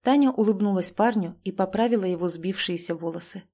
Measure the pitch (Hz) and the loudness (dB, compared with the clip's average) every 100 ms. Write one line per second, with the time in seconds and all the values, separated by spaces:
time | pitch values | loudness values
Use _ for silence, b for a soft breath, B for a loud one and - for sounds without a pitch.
0 | 247 285 269 - 214 196 208 190 170 - | 4 4 4 4 2 2 2 0 -2 0
1 | 226 220 170 - 196 190 190 208 233 226 | 2 2 -4 -6 -8 -4 -2 0 2 2
2 | 185 175 175 165 175 190 - 170 - 165 | 0 -2 -2 -2 -4 -4 -4 -4 -4 -4
3 | 165 170 - 190 - | -6 -6 -6 -6 -14